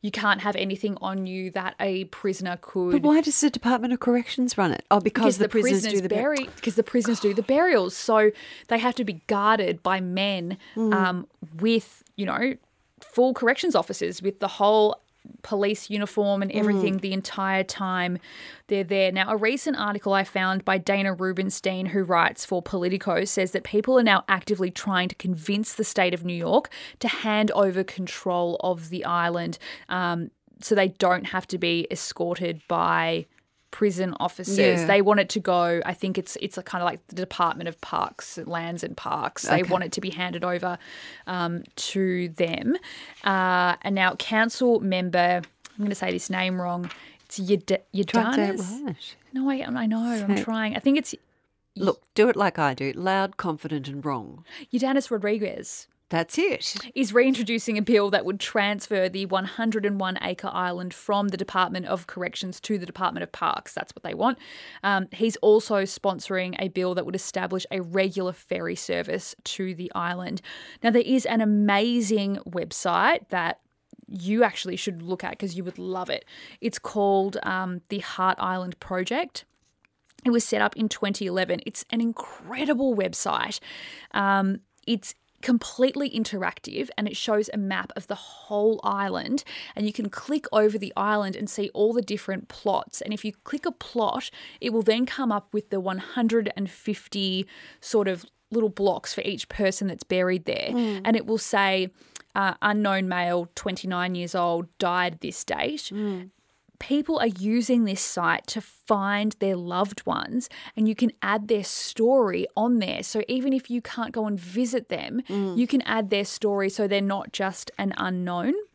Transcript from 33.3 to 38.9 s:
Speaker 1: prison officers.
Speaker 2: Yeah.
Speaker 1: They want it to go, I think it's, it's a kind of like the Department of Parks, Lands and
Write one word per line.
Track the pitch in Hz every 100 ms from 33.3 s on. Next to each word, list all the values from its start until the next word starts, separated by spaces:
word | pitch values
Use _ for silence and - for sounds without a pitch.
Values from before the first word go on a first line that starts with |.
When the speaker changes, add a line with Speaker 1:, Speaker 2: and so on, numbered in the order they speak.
| _ _ _ _
Speaker 1:
prison | - 208 175 185 -
officers. | 180 - 185 196 - 175
Speaker 2:
Yeah. | 165
Speaker 1:
They | 202
want | 202 208
it | 196
to | 220
go, | 190 180 170 170
I | - 180
think | 196 185
it's, | 185 -
it's | - -
a |
kind | 180 185
of | 175
like | 170 _
the | 170
Department | 180 - 170 - 170
of | 160
Parks, | - 170 - - - - 160
Lands | 170 165 170
and | -